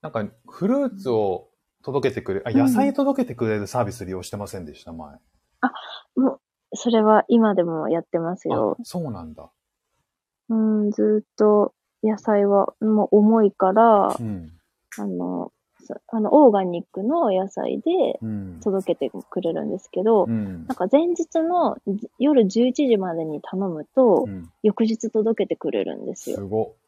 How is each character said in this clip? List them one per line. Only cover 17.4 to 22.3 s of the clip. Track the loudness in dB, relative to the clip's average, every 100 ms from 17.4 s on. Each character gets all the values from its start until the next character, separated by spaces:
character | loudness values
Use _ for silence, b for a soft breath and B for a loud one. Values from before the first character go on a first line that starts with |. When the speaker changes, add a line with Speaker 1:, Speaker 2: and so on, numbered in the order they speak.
| -2
Speaker 2:
菜 | -6 -6 -4
で | -2 0 0 -2
Speaker 1:
う | -6
ん。 | -8 -10 -8
Speaker 2:
届 | -4 -4 -2 -4
け | -4
て | -8 -10
く | -6
れ | -4
る | -4
ん | -6
で | -8
す | _
け | -4
ど、 | 2 2
Speaker 1:
う | 2
ん。 | -2 -6 -10 -10
Speaker 2:
な |
ん | -6
か | 2
前 | 2 2
日 | -4 -4 -2
の | 0 0 0 -2 -6 -6 -8 _
夜 | 2